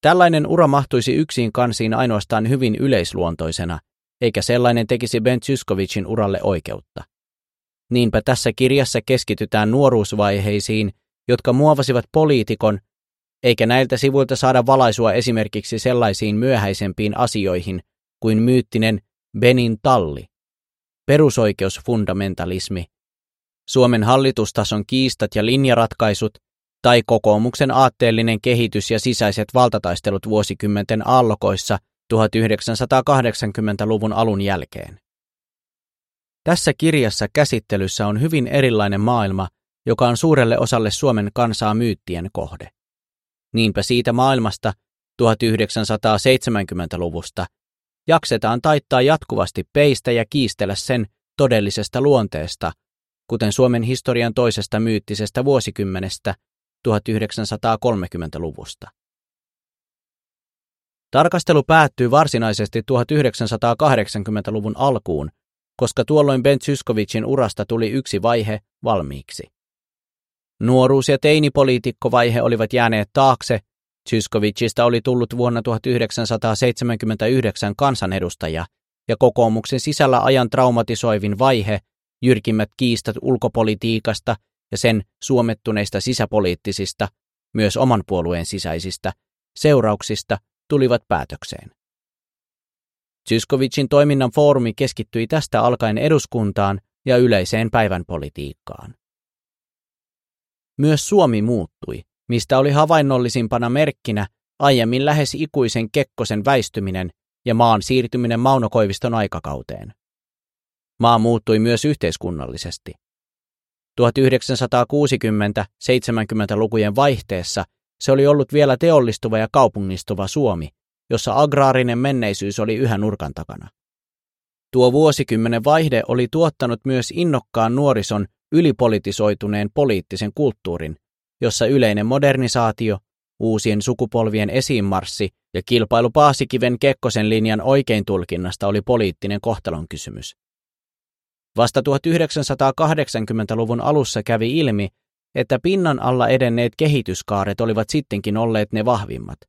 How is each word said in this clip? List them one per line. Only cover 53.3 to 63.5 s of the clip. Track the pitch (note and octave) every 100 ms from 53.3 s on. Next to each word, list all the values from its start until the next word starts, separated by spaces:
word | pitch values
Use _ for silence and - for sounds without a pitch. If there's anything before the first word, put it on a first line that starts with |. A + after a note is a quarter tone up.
| A2+ G#2+
Suomen | G#2 B2+ A#2+
historian | A2+ B2+ - A#2+ A#2
toisesta | A2+ A#2+ G#2+ - G#2+
myyttisestä | A2+ G#2+ - G#2 G#2 -
vuosikymmenestä, | C#3 C3+ A2+ F#2 G2 F#2 F#2+ - - F2 _ _ _ _
tuhat | B2 G#2+ -
yhdeksänsataakolmekymmentäluvusta. | G#2+ G#2+ - G#2 G#2+ A2+ A2 B2 G#2 F2 F2 D#2+ D2+ E2 - - - - _ _ _ _ _ _ _ _ _ _ _ _ _ _ _ _ _ _ _ _ _ _
Tarkastelu | C3 E3+ F3 - D#3
päättyy | C3 D#3+ D3 - B2
varsinaisesti | C#3+ D3+ A#2 A2+ G#2 G#2 A#2 G#2+
tuhat | B2 A#2+
yhdeksänsataakahdeksankymmentäluvun | D3+ B2+ - A2+